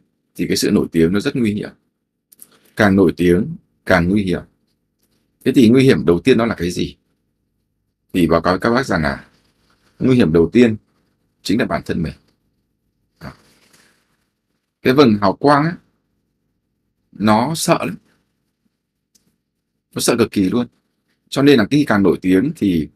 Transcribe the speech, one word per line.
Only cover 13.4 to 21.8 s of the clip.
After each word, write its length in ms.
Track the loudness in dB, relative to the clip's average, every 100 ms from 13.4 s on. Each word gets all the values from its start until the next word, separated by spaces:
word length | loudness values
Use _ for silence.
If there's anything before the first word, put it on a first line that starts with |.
| _ _ _ _ _ _ _ _ _ _ _ _ _ _
Cái 120 | 0
vầng 240 | 4 4 4
hào 160 | 0 0
quang 280 | 2 2
ấy, 100 | 0 -6 _ _ _ _ _ _ _ _ _ _ _ _ _
nó 420 | -4 0 0 0
sợ 240 | -4 -2 -2
lắm. 180 | -4 -12 _ _ _ _ _ _ _ _ _ _ _ _ _ _ _ _ _ _ _
Nó 60 | -8
sợ 160 | -4 -2
cực 120 | -2
kỳ 200 | -2 -2
luôn. 160 | -2 -6 _ _ _ _ _ _
Cho 140 | 0
nên 160 | 2 4
là 80 | 2
khi 140 | -2